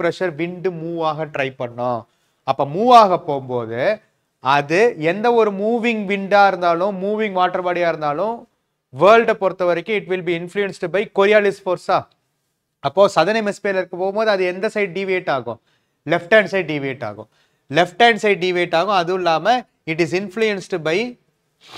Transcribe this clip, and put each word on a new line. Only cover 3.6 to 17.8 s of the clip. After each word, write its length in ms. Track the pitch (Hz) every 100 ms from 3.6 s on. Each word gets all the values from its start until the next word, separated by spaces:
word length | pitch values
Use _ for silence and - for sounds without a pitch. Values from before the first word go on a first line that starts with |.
| 113 117 160 214 _ _ _ _
அது 560 | 127 143 143 165 240 175
எந்த 340 | 151 190 233
ஒரு 200 | 240 214
மூவிங் 540 | 190 214 240 233 220 196
விண்டா 400 | 202 196 202 196
இருந்தாலும், 560 | 185 175 170 196 190
மூவிங் 300 | 196 214 214
வாட்டர் 320 | 185 180 185
பாடியா 240 | 180 175 170
இருந்தாலும், 600 | 160 151 147 208 233 - _ _ _ _ 127
வேர்ல்ட 320 | 180 226 233
பொறுத்த 320 | 220 190 180
வரைக்கும் 320 | 180 170 170 208
it 100 | 165
will 180 | 185 170
be 160 | 170
influenced 520 | 175 202 202 175 180
by 160 | 180 214
Coriolis 420 | - 202 214 202 190
ஃபோர்ஸா? 420 | - 175 - 175 - _ _ _ _ _ _ _
அப்போ 280 | 139 190 202
சதர்ன் 220 | 170 165 220
ஹெமிஸ்பியர்ல 400 | 208 190 202 190
இருக்க 200 | 180 175
போகும்போது 340 | 190 202 220
அது 140 | 196
எந்த 260 | 180 180 170
சைடு 180 | 214 202
டீவியேட் 380 | 175 196 185 175
ஆகும்? 300 | 139 120 110 _ _ _ _ -
லெஃப்ட் 280 | 165 170
ஹேண்ட் 140 | 220 185
சைடு 220 | 196 165
டீவியேட் 320 | 147 135 120
ஆகும். 240 | 107 104 107 _ _ _ _
லெஃப்ட் 320 | 143